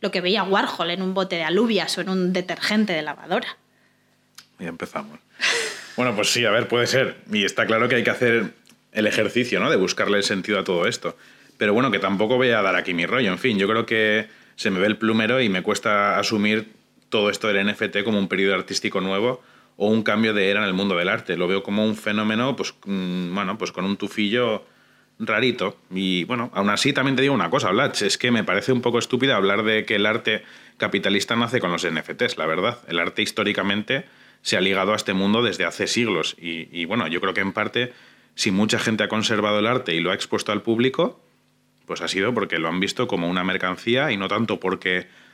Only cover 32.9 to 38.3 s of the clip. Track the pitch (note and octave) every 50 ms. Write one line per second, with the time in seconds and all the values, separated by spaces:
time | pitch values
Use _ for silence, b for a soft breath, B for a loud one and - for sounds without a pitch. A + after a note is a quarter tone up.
32.9 | E2+ E2+ E2+ F#2 - - A2 - - - G2+ G2+ G#2 G2+ F#2+ G2+ G2+ G#2 G#2 -
33.9 | C3 C#3 - B B B B B B B _ - A#2 F#2+ F#2 F#2+ F#2+ F#2+ F#2+ G2+
34.9 | G#2+ G#2+ - - G2 F#2+ G2 G2 G#2+ A#2 A#2+ A2 F2 E2+ F2+ E2+ - - G2+ -
35.9 | - A2+ A#2+ A2+ F#2+ D#2+ D2+ - - - E2 F2 E2 E2 D#2+ - - F2 E2+ E2
36.9 | G#2 A#2 F#2 D#2+ E2 E2 - F#2+ F2+ G2+ G2 G2 F2+ A2+ G#2 G#2+ - A#2+ B2 B2
37.9 | B B B B B B B B